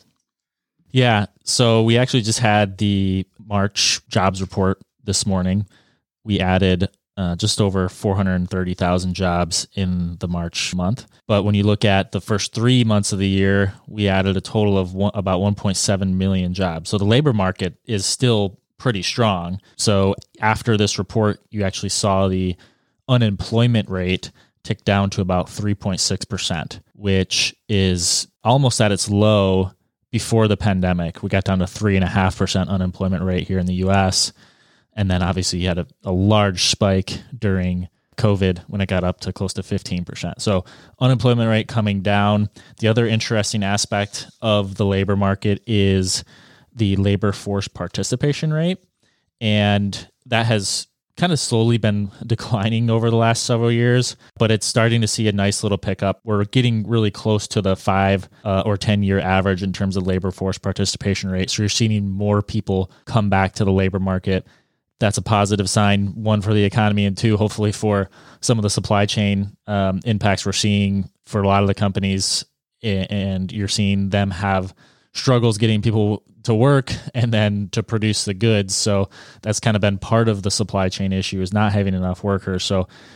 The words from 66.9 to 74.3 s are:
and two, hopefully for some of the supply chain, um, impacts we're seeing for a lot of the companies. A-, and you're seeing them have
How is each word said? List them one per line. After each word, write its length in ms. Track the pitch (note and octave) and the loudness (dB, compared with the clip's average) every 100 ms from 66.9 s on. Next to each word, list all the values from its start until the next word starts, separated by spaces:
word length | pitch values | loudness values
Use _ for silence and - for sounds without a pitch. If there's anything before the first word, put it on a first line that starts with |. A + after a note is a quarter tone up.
| G#2 G2+ | 2 0
and 100 | F#2+ | 0
two, 180 | A#2 G2+ | 0 2
hopefully 360 | G#2 - G#2+ | 0 0 -2
for 400 | - G#2+ G2+ F#2+ - - - | 0 0 0 -2 -8 -20 -6
some 200 | - A2+ | -2 0
of 40 | |
the 60 | G2+ | 0
supply 380 | - - G2+ G#2 | -2 0 2 2
chain, 500 | A2 G2+ G2 G2+ - - | 0 0 0 -2 -8 -4
um, 340 | G2+ F#2+ F#2 A#2+ | -2 0 0 -2
impacts 400 | G#2 G#2 F#2+ G2 | 0 0 0 -2
we're 60 | |
seeing 580 | - G#2 G2+ G2 G2 F2+ _ - | -2 0 2 2 0 -4 _ -6
for 160 | A2 | -2
a 60 | G2 | 2
lot 160 | G2 | 4
of 40 | G2 | 2
the 60 | |
companies. 720 | G2 G#2 F#2+ G2 F#2+ - - - _ _ _ | 0 -2 0 -2 -2 -2 -4 -8 _ _ _
A-, 240 | A2+ F#2+ F2+ | -4 -4 -2
and 400 | G2+ G2 F#2 F#2 | -4 -2 -4 -4
you're 160 | G#2 G2 | -4 -4
seeing 420 | - G2+ G2 G2 | 0 0 0 0
them 200 | G2+ | 0
have 460 | G2 | 0